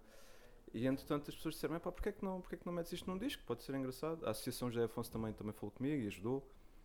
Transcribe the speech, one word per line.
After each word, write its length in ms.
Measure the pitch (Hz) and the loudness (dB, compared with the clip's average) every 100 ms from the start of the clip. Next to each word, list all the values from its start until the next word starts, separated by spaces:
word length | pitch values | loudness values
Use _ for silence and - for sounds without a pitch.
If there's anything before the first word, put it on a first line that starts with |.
| - - - - - - - | -14 -16 -14 -14 -16 -18 -6
E 120 | 110 131 | 2 4
entretanto 440 | 135 - 147 151 | 2 2 0 0
as 60 | - | -2
pessoas 180 | 160 | -2
disseram, 220 | - 143 165 | 0 0 0
"Epá, 140 | 180 | -2
porquê 200 | 170 214 | 0 0
é 20 | |
que 100 | - | 0
não, 160 | 190 185 | -2 -2
porquê 140 | - 175 | -4 -6
é 20 | |
que 80 | 180 | -2
não 60 | |
metes 180 | 175 165 | -2 0
isto 180 | 170 185 | -2 -2
num 60 | 190 | 0
disco? 260 | 262 - - | 0 -2 -2
Pode 160 | 120 | -2
ser 120 | - | 0
engraçado." 520 | 135 131 127 156 165 110 | 0 0 0 0 2 2
A 60 | |
Associação 380 | 107 127 - 123 | 2 0 0 2
José 140 | 117 | 6
Afonso 260 | 113 120 113 | 4 4 -2
também, 220 | 113 110 | 0 0
também 220 | - 104 | 0 -2
falou 160 | - 104 | -2 -4
comigo 320 | - 135 147 | 0 2 4
e 40 | 104 | 2
ajudou. 400 | 90 110 135 - - - - | 2 2 2 0 -12 -18 -18